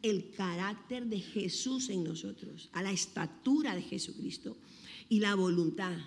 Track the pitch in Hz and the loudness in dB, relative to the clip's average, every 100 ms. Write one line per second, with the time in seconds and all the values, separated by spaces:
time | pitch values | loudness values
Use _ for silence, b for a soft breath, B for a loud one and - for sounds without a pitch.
0 | 220 196 - - 190 170 196 208 - 247 | 4 2 0 -2 0 0 -2 -4 -8 -4
1 | 240 208 - 214 190 - 254 262 233 190 | -2 -2 -2 -2 -2 0 0 0 0 0
2 | 160 160 101 - - - - 170 196 190 | 0 -2 -6 -8 -12 -14 -8 -4 0 0
3 | - - 156 - 254 294 285 180 - - | -2 -2 -4 -2 4 4 4 -2 -4 -6
4 | - - - - - - B B B B | -6 -6 -6 -6 -10 -12 B B B B
5 | B 214 208 202 185 175 160 160 185 170 | B 4 6 4 4 4 4 0 -4 -4